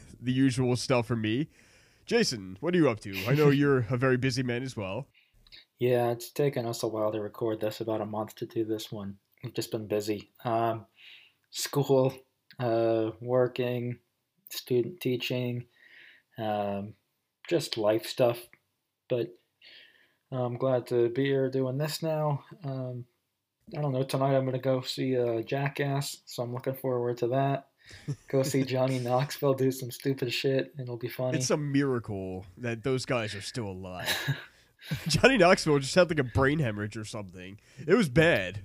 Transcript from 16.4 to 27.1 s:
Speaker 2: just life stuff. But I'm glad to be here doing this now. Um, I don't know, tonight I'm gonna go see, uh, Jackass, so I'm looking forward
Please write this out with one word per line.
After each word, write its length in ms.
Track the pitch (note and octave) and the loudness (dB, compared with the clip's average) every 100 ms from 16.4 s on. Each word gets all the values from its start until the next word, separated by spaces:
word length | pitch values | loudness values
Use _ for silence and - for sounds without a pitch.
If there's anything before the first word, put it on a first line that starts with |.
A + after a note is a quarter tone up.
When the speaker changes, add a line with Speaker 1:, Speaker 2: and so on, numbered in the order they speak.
| G#2+ G#2 G2+ G2+ G#2 - _ _ _ _ - | -2 -2 -2 -4 -6 -12 _ _ _ _ -2
Speaker 2:
just 280 | E3 C#3+ - | -2 -2 0
life 280 | G#2+ A2+ - | 2 0 -2
stuff. 340 | - A#2+ A#2+ - _ _ _ _ _ - | 2 2 2 -8 _ _ _ _ _ -4
But 200 | B2 - - _ _ - - - _ _ _ _ | -4 -4 -10 _ _ -20 -20 -20 _ _ _ _
I'm 260 | C3 B2 A#2+ | -6 -4 -2
glad 300 | C3 B2 A#2+ | 0 0 2
to 220 | A#2+ A#2 | 2 2
be 160 | A#2+ C#3 | 2 0
here 240 | C3+ C3+ | 2 0
doing 280 | C3+ C3 C3 | 0 -2 -2
this 240 | D3+ - | -4 -4
now. 420 | D#3+ D#3 D3+ C#3 - - | -2 0 0 -2 -6 -12
Um, 420 | C#3+ C3 B2+ B2 B2 _ _ _ _ _ - D3+ | -8 -8 -8 -10 -14 _ _ _ _ _ -12 -4
I 40 | |
don't 100 | D3 | -2
know, 100 | B2+ | 0
tonight 320 | C3+ C#3 C3+ C3+ | 0 0 2 2
I'm 100 | C3 | 0
gonna 140 | B2+ | -2
go 220 | C3+ C3 | 0 -2
see, 360 | B2+ - C3+ B2+ | -2 -4 -2 0
uh, 240 | A#2+ A2+ | 0 0
Jackass, 760 | A2 C3+ C#3+ - C#3 C#3 C#3+ - - | -2 -2 -2 -2 -2 -2 -4 -10 -12
so 180 | - | -8
I'm 100 | A#2+ | -6
looking 200 | B2 - C3 | -6 -6 -4
forward 420 | C3+ B2 A#2+ | -2 -2 -2